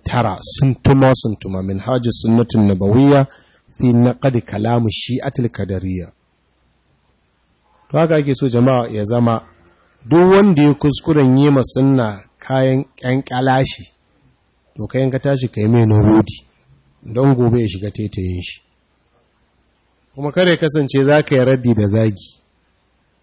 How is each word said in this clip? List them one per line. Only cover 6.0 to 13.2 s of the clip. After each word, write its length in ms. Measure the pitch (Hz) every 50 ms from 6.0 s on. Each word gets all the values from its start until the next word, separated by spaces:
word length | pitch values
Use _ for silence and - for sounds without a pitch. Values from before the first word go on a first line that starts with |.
| 85 - _ _ _ _ _ _ _ _ _ _ _ _ _ _ _ _ _ _ _ _ _ _ _ _ _ _ _ _ _ _ _ _ _ _ _ _
To 80 | - 147
haka 160 | 165 160 165
ake 180 | 151 143 143 131
so 120 | - 143
jama'a 420 | 131 117 120 120 135 131 123 117 117 113
ya 80 | 107 104
zama, 380 | 101 120 120 120 117 113 113 - - _ _ _ _ _ _ _ _ _ _ _ 113
duk 220 | 147 170 180 185
wanda 320 | 190 196 208 202 175 143 147
ya 120 | 147 135
kuskuren 640 | - - 147 135 - - 165 156 151 135 127 127 135
yi 120 | 143 147
ma 120 | 143 135 117
sunna 580 | - - 131 135 139 135 131 117 107 101 98 - _ _ _
kayan 460 | - - 131 131 131 131 131 135 143 _ _ _ -
ƙyanƙyalashi, 880 | 127 127 135